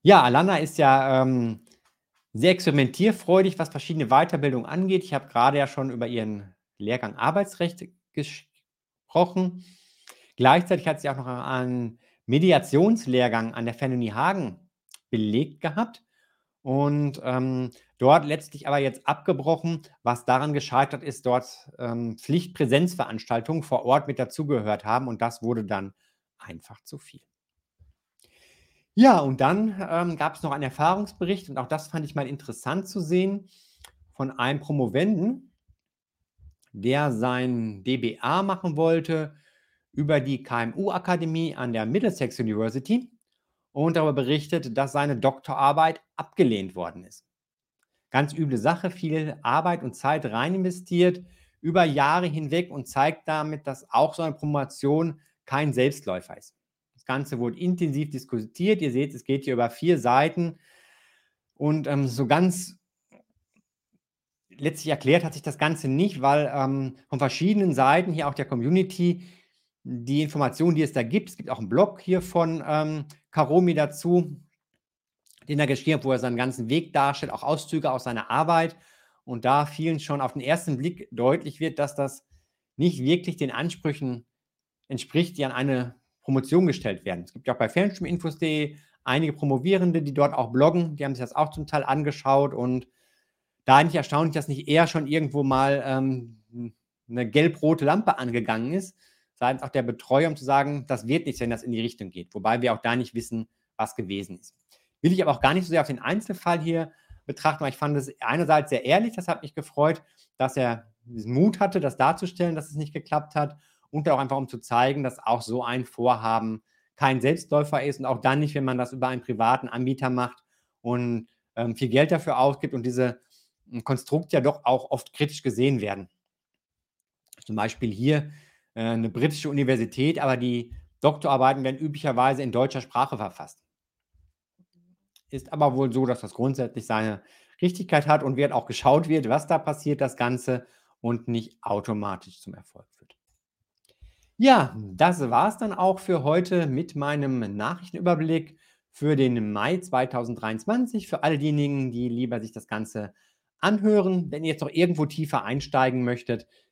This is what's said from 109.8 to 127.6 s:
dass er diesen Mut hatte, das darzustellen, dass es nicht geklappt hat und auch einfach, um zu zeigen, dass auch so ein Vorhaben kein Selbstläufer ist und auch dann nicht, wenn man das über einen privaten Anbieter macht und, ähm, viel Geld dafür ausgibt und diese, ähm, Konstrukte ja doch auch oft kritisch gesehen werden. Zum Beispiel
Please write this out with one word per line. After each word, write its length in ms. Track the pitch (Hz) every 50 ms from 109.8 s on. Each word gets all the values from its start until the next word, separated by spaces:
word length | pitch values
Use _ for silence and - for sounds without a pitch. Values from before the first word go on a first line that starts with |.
| 147 156 160 156 _ _ _ _ _ _ _
dass 200 | _ 127 131 -
er 340 | 139 127 120 117 113 - _ _ _ _
diesen 280 | 120 120 113 104 110 123
Mut 260 | 135 180 220 - -
hatte, 200 | 202 190 196 190
das 180 | 147 131 -
darzustellen, 560 | - 131 147 170 - 196 180 - - 175 170 160
dass 160 | 156 147 -
es 60 | 147
nicht 180 | 151 151 147 -
geklappt 400 | 156 - - 151 151 151 - -
hat 240 | 156 147 143 - _ _ _ _ _ _ _
und 180 | - 151 147 170
auch 100 | 143 127
einfach, 180 | 135 123 139
um 100 | 135 131
zu 120 | - - 113
zeigen, 440 | - - 120 117 123 135 139 147 135
dass 140 | 127 -
auch 240 | - - 110 120 120
so 220 | 113 110 117 123 120
ein 220 | 117 123 127 123
Vorhaben 760 | - - - 120 123 120 110 113 113 113 113 110 110 110 110 _ _ _ _ _ _ _
kein 260 | _ 147 135 131 127
Selbstläufer 600 | 120 139 165 170 - _ 147 147 147 147 151 135
ist 180 | 131 147 135 -
und 60 | 135
auch 140 | 127 131 120
dann 200 | - 131 135 147
nicht, 140 | 151 147 147
wenn 120 | 151 135
man 120 | 131 131
das 140 | 127 123 123
über 160 | 131 131 127
einen 140 | 127 127 123
privaten 480 | - - 120 104 113 117 127 127 - 120
Anbieter 400 | 113 120 127 131 135 131 139 127
macht 340 | 127 123 123 120 - _ _ _ _ _ _ _ _ _
und, 460 | - 117 120 123 123 120 117 110 117 _ _ _ _ _ _
ähm, 200 | 117 117 117 110
viel 120 | - 135
Geld 240 | 120 113 135 151 156
dafür 280 | 175 160 160 160 131 123
ausgibt 340 | 131 139 135 - - 127 -
und 120 | 127 113
diese, 360 | 127 123 123 127 120 117 _ _ _ _ _ _ _ _ _ _ _
ähm, 120 | 117 120 -
Konstrukte 520 | - 135 131 - - 143 160 175 - -
ja 60 | 147
doch 240 | 120 147 143 - _
auch 260 | 123 131 127 - -
oft 220 | - 127 - - _
kritisch 280 | - 151 147 147 -
gesehen 400 | _ 135 101 110 127 143 135 117
werden. 280 | 101 101 98 98 92 - _ _ _ _ _ _ _ _ _ _ _ _ _ _ _ _ _ _ _ _ _ _ _ _ - _ -
Zum 100 | - 107
Beispiel 360 | 107